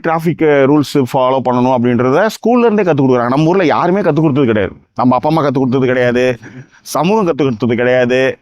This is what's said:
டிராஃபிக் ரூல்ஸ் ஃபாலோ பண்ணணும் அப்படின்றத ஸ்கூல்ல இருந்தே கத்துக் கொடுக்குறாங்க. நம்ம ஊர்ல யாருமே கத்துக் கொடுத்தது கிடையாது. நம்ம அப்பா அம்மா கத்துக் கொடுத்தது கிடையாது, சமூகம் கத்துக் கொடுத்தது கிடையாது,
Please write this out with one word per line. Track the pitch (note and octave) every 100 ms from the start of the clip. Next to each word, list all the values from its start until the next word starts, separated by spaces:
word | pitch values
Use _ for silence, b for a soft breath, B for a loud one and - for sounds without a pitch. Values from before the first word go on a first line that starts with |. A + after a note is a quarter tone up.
| E3
டிராஃபிக் | E3 E3 D3+ D#3 C#3+ C3
ரூல்ஸ் | D3+ C#3 D3 B2+
ஃபாலோ | C#3 B2+ C3+ B2+
பண்ணணும் | B2 B2 C3
அப்படின்றத | A#2+ A#2+ B2+ C#3+ G#3+ -
ஸ்கூல்ல | A3 A#3+ A#3
இருந்தே | G#3
கத்துக் | F#3 C#3+
கொடுக்குறாங்க. | C3+ B2 A#2+ C3+
நம்ம | D#3
ஊர்ல | F#3 E3 A2+
யாருமே | E3+ F#3+
கத்துக் | F3 D3 D#3
கொடுத்தது | C3+ B2+
கிடையாது. | G#2+ F2+ - _ -
நம்ம | B2 B2+
அப்பா | D3+
அம்மா | D#3+ C#3+
கத்துக் | C3+
கொடுத்தது | C3 C3 B2+
கிடையாது, | B2+ B2 A#2+ B2+ B2 B B2+ B B - C3
சமூகம் | D#3+ A3 F3+
கத்துக் | C#3 C#3
கொடுத்தது | A2 B2 A#2
கிடையாது, | B2 B2+ B2 B2+ C3 -